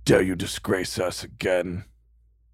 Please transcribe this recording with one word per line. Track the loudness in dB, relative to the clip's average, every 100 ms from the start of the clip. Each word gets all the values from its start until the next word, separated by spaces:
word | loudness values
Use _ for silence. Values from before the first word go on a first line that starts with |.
dare | 4 4
you | 4
disgrace | 0 -4 -6 -2 -2 -2 -4
us | -4 -4
again? | -10 -6 0 0 0 -4 -10 _ _ _ _ _ _